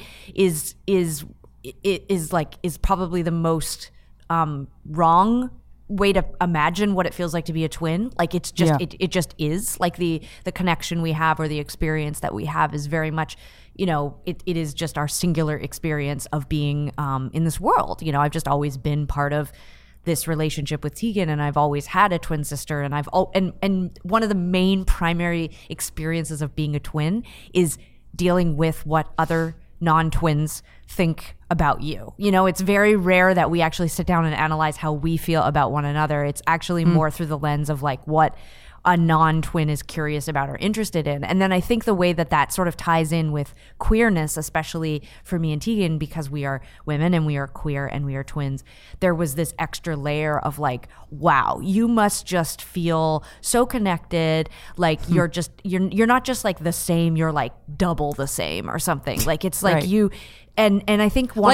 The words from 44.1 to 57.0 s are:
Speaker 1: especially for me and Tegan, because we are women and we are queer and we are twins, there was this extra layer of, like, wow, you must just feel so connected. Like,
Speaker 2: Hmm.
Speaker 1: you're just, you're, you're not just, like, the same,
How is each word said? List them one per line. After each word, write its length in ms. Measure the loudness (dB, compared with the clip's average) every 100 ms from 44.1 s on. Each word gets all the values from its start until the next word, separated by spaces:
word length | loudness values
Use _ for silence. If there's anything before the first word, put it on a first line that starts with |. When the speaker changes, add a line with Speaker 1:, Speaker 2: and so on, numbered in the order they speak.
| 4 0 -4
Speaker 1:
especially 640 | -4 -4 -4 -4 -4 -4 -8 -16
for 140 | -6 -2
me 140 | -2
and 80 | -2
Tegan, 380 | -2 0 0 -2
because 320 | -4 -6 -8
we 140 | -6
are 180 | -4 -6 -8 -12 -4
women 260 | 0 2
and 140 | 2 0
we 100 | -2
are 120 | -6
queer 380 | -6 -6 -4 -4
and 200 | -6 -6
we 80 |
are 100 | -6
twins, 400 | -6 -6 -6 -6 -12 -20 -16 -2
there 140 | 0
was 200 | 2 0
this 180 | -2 -4 -4
extra 380 | -6 -6 -6 -4
layer 420 | -2 -2 0 -2
of, 200 | -4 -2
like, 300 | -4 -4 -10 -20 -16
wow, 480 | -2 4 4 2 -2
you 260 | 0 2 2
must 360 | 4 2 0
just 380 | -2 -2 -2 -6
feel 600 | -8 -4 0 2 2 0 -6 -10
so 260 | 0 2 2
connected. 840 | 0 0 -2 -2 0 2 0 -2 -8 -12 0
Like, 260 | 0 0
Speaker 2:
Hmm. 100 | 2
Speaker 1:
you're 140 | 2 2
just, 220 | -2 -6 -8
you're, 240 | -4 -2 0
you're 180 | 2 4
not 180 | 4
just, 200 | 2 -2
like, 160 | -2 -2
the 120 | -2
same, 440 | -2 0 2